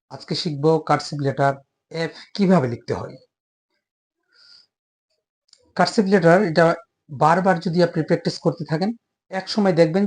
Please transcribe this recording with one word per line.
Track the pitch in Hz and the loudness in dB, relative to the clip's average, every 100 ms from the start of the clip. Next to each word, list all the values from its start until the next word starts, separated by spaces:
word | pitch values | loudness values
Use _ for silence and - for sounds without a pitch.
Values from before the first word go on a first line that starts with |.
| _ 131 | _ -18
আজকে | - 170 | -10 -6
শিখব | 175 143 151 160 151 | -6 -2 0 0 0
কার্সিভ | 147 - 147 139 | -2 -2 -6 -4
লেটার | 135 139 135 _ _ _ 160 | 0 -2 -2 _ _ _ -10
এফ | 165 - - - | -10 -10 -12 -2
কিভাবে | 190 180 127 | 2 2 0
লিখতে | 117 - 92 | -6 -8 -8
হয়। | - - _ _ _ _ _ _ _ _ _ _ _ _ _ - _ _ _ _ _ _ _ _ _ _ _ - | -10 -16 _ _ _ _ _ _ _ _ _ _ _ _ _ -20 _ _ _ _ _ _ _ _ _ _ _ -2
কার্সিভ | 175 - 190 | 0 0 2
লেটার | 196 165 180 202 | 4 4 4 4
এটা | 156 165 170 - _ _ 131 | 2 2 0 -8 _ _ 0
বারবার | 151 180 185 180 180 | 2 4 2 0 -2
যদি | 170 170 | 0 0
আপনি | 170 156 | 0 -2
প্র্যাকটিস | 170 - - 170 | -2 -2 -4 -4
করতে | 151 151 | -4 -4
থাকেন, | 156 196 233 _ _ _ 190 | -4 -4 -6 _ _ _ -12
এক | 185 | -6
সময় | - 196 165 | 0 2 4
দেখবেন | 165 180 | 2 2